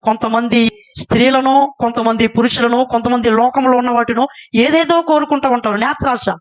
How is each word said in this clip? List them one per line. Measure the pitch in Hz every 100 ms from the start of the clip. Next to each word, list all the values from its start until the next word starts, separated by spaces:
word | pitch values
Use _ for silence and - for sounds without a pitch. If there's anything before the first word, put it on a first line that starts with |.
కొంతమంది | 220 220 226 226 240 233 226 214 _ -
స్త్రీలను, | - 233 247 269 269 269 277 -
కొంతమంది | 233 233 226 226 226
పురుషులను, | 226 233 - 240 233 254
కొంతమంది | 233 233 247 233
లోకంలో | 220 240 254 262 254
ఉన్న | 247
వాటినో | 240 233 233 269 - - 220
ఏదేదో | 247 320 330 339
కోరుకుంటా | 330 302 294 294 269
ఉంటారు, | 240 233 208
నేత్రాశ. | 233 302 277 247 - 175